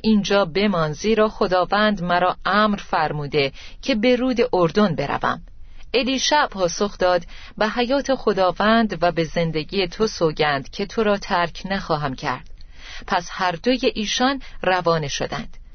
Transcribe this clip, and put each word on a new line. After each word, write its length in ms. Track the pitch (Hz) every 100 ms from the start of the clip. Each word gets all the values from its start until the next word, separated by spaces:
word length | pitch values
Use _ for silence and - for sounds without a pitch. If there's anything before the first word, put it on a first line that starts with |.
اینجا 420 | 220 214 196 202 180
بمان، 480 | 147 208 180 156
زیرا 360 | 147 214 220 220
خداوند 760 | - 196 180 175 202 214 202
مرا 320 | 175 175 180 - 165
امر 320 | 202 214 196
فرموده 720 | - 180 151 147 143 147 135 - - -
که 140 | - 226
به 200 | 247 247
رود 220 | 254 233 -
اردن 420 | 180 170 208 208 135
بروم." 460 | 143 120 127 143 - - - - -
الیشع 540 | 240 247 269 - 302 262
پاسخ 500 | 196 175 - 208 -
داد: 280 | 180 180 175 - - -
"به 120 | 214
حیات 460 | 240 240 277 269 254
خداوند 840 | - - 185 170 202 226 220 170
و 100 | 175
به 120 | 170
زندگی 640 | 160 170 165 156 147 190 180
تو 200 | - 220
سوگند 640 | - 165 147 151 139 127
که 160 | - 202
تو 180 | -
را 140 | 208 202
ترک 440 | - 185 170 - 185
نخواهم 500 | 196 - 156 147 127
کرد." 340 | 147 127 - - - - - - -
پس 220 | 185 180
هر 200 | - 185
دوی 400 | 170 240 262 254 -
ایشان 460 | 208 - 254 277 - -
روانه 440 | 185 185 170 165 139
شدند. 500 | - 147 - - - -